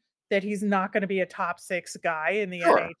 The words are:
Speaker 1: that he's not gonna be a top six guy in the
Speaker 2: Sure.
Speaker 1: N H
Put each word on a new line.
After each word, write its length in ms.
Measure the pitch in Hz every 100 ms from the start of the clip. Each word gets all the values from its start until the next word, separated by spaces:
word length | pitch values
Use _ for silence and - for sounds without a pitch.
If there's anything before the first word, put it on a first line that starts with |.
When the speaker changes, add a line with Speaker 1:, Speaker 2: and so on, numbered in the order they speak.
| _ _ -
Speaker 1:
that 100 | 196
he's 220 | 196 208
not 280 | 208 202 196
gonna 140 | 214 190
be 140 | 190
a 60 | 180
top 340 | - 180 175
six 360 | - 180 - -
guy 280 | 170 160 160
in 180 | 202 196
the 120 | 180
Speaker 2:
Sure. 180 | 330 233
Speaker 1:
N 100 | 170
H 60 | 165